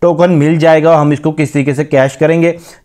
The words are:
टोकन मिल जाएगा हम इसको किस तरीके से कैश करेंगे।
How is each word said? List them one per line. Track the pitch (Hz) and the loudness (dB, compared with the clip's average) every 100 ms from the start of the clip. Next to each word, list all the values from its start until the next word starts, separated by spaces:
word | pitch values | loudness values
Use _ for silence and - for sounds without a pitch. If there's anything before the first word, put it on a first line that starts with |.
टोकन | 170 160 175 | -2 0 0
मिल | 165 151 165 | 2 0 2
जाएगा | 160 160 160 160 | 2 2 2 2
हम | 147 | 0
इसको | 147 156 | -2 -4
किस | 156 147 | -4 -4
तरीके | 147 139 | -2 -4
से | 135 | -4
कैश | 151 143 135 - | -2 0 0 0
करेंगे। | 156 165 165 170 - - | -2 0 0 -4 -12 -18